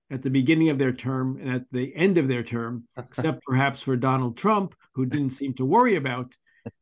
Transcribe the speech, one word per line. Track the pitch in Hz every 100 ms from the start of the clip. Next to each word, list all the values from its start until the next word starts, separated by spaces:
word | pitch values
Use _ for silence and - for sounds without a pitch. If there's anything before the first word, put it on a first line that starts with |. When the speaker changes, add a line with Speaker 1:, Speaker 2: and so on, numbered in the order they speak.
| _
Speaker 1:
at | 131
the | 131
beginning | 135 127 160 160
of | 139
their | 135
term | 127 127 131 131 131
and | 131
at | 127 -
the | 127 135 143
end | 190 170
of | 135
their | 123
term, | 117 117 117 120 -
Speaker 2:
<laughs> | -
Speaker 1:
except | 127 - 156 131
perhaps | - 131 139 135
for | - 127
Donald | 135 131 123 117
Trump, | 196 214 190 - _
who | 127 131
didn't | 147 135
seem | 131 139
to | 131
worry | 131 208 247 180
about | 135 123 127 _ _ _ 113 -